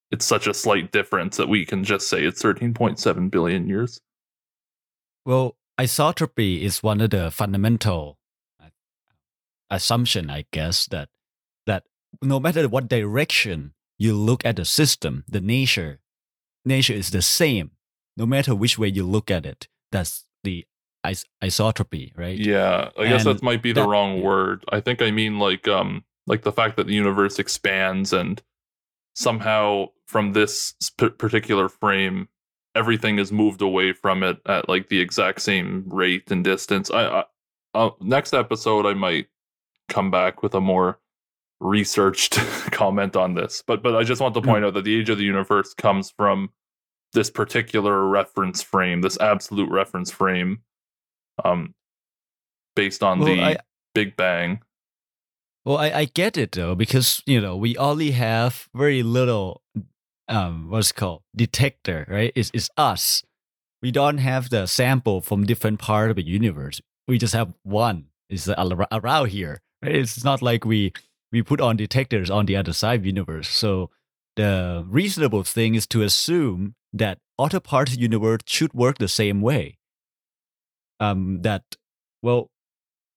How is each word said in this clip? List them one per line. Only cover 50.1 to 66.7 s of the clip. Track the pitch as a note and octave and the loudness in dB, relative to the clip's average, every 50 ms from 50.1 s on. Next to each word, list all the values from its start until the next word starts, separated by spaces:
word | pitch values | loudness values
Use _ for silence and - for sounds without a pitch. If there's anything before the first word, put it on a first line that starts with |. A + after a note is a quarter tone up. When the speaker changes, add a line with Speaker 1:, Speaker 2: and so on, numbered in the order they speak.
| - - G2 F#2+ F#2 F2+ F2+ F#2 G2+ A#2 _ _ _ _ _ _ _ _ _ _ _ _ _ _ _ - - | -2 0 0 0 2 0 -2 -2 -4 -6 _ _ _ _ _ _ _ _ _ _ _ _ _ _ _ -2 0
Speaker 1:
um, | F#2 F2+ F2 D#2+ D#2+ - _ _ _ _ _ _ _ _ _ _ _ _ _ _ _ _ _ _ _ _ | 0 0 0 -4 -8 -14 _ _ _ _ _ _ _ _ _ _ _ _ _ _ _ _ _ _ _ _
based | - G2+ G2 F#2+ - G#2+ | 0 0 0 0 0 2
on | G2 F#2 F#2 | 2 2 4
Speaker 2:
Well, | - - F#2 | 4 2 4
Speaker 1:
the | F2+ F2 | 4 2
Speaker 2:
I | F2+ - - - _ _ _ _ _ - | 2 0 -2 -4 _ _ _ _ _ -2
Speaker 1:
Big | A2 G#2+ G2 - | -2 -2 0 -2
Bang. | - F#2 F#2 F2 E2+ F2 F2 F#2+ A#2 - _ _ _ _ _ _ _ _ _ _ _ _ _ _ _ _ _ _ _ - | -2 0 0 0 0 -2 -2 -4 -6 -8 _ _ _ _ _ _ _ _ _ _ _ _ _ _ _ _ _ _ _ -4
Speaker 2:
Well, | C3+ C#3+ | -2 0
I, | D3+ D3+ D3+ | 0 0 0
I | D3+ D#3 D3+ | 0 0 -2
get | - - E3 F3 A3 - | -2 0 0 -2 0 0
it | E3+ A#2+ - - | -2 -4 -4 -4
though, | F2+ E2+ E2+ F2+ | -4 -4 -2 -2
because, | F2 A2+ - - C3 B2 - - - - | -2 0 2 2 2 2 2 0 -2 0
you | C#3+ C#3 A#2 | 2 2 2
know, | G2+ G2 F2+ | 2 0 -4
we | F#2+ G#2+ A#2 A#2+ | -2 -2 -2 0
only | B2+ C3+ C#3+ D3 D3+ D#3+ D3 | 0 0 0 0 0 0 0
have | C3+ B2 B2 A2 A2+ A2+ A#2 B2+ - - - - - | 0 0 0 2 2 2 0 0 -2 -4 -10 -12 -4
very | A#2 C#3+ D3 C#3 C3 A#2+ | 0 2 2 2 2 0
little, | A2+ A#2 B2+ B2+ B2 A#2 G#2+ F#2+ F#2 E2+ - _ _ - G#2+ F#2+ - _ _ _ _ _ _ _ - | 2 2 2 2 2 0 0 -2 -6 -8 -12 _ _ -10 -10 -10 -10 _ _ _ _ _ _ _ -2
um, | A#2 G#2+ F#2 F2 E2+ E2 D#2+ D#2+ | -2 0 0 -2 -4 -8 -8 -4
what's | G2+ A2 G#2 - | -2 0 0 0
it | - | -2
called, | - G#2+ F#2 E2+ - _ _ - | -2 -4 -4 -4 -8 _ _ -2
detector, | G#2 A#2 - - - C3 C#3 - _ - - F2 D#2 D2 | -2 -2 0 0 0 0 0 -2 _ -6 -6 -6 -6 -6
right? | - F#2+ G#2 A2 A#2+ - | -4 -2 -2 -2 0 0
It's, | B2+ G#2+ - - | -2 -4 -2 -4
it's | G#2 - - - | -6 -6 -4 0
us. | - D3 B2 G2 - - - - - - _ _ _ _ _ _ _ _ _ _ _ | 0 2 2 2 0 0 0 -2 -2 -4 _ _ _ _ _ _ _ _ _ _ _
We | - B2+ | -6 -2
don't | A#2+ C#3 C#3 D3 D3 C#3+ | 0 2 2 2 2 2
have | C3 C3 C3 C3 B2+ B2+ | 0 0 0 -2 -2 -2
the | B2 G#2+ F#2 | -2 -2 0
sample | F2+ - - B2 B2+ C3 C3 - A2+ G2 F#2 | 0 0 2 2 2 2 2 2 0 0 0
from | - - G#2+ G2+ G2+ | -2 -2 0 2 2
different | G2+ A#2 - - A2 G#2+ G2+ | 2 2 0 0 -2 -2 -2
part | - - G#2+ G#2+ G#2+ A2 | -2 0 2 2 2 2
of | A2 | 0
the | F#2+ E2+ | -2 -2
universe. | D#2 F2+ G#2 A2+ A2 E2 D2 C#2 D2 | -2 0 0 0 0 -2 -4 -8 -10